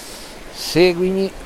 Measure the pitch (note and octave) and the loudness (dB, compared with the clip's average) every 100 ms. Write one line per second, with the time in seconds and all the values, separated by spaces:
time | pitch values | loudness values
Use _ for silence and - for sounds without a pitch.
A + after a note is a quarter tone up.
0 | - - - - - - - D#3 F#3 E3+ | -14 -16 -16 -16 -14 -10 0 6 6 4
1 | F#3 F#3+ F#3+ - | 2 2 0 -4